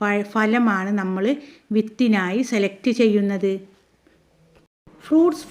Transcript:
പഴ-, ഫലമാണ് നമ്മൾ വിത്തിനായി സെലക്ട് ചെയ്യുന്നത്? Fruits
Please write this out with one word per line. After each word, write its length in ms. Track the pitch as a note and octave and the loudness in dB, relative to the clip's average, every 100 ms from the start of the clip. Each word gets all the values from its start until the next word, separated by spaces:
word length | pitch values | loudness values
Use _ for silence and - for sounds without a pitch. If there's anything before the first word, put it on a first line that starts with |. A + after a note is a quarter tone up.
പഴ-, 200 | G#3 G#3 | -2 -2
ഫലമാണ് 680 | G3+ A3 G#3+ A#3+ A3+ G3 F#3+ | -2 -2 0 2 2 0 -2
നമ്മൾ 460 | G#3 F#3 F#3 G#3 C#4+ - - - | -4 -2 -2 -2 -2 -6 -18 -4
വിത്തിനായി 720 | G#3+ A3 - B3 G#3 F3+ G#3 | -2 -2 0 2 2 0 -2
സെലക്ട് 500 | B3+ A3 G3 - B3+ | -2 0 -2 -2 -2
ചെയ്യുന്നത്? 680 | A#3+ A3+ G#3 G3+ G3 G3 F#3+ - _ _ _ _ _ _ _ _ _ _ _ _ | 2 4 4 0 -2 -2 -4 -8 _ _ _ _ _ _ _ _ _ _ _ _
Fruits 520 | - - D#4 E4+ D#4 - | -20 0 2 4 0 0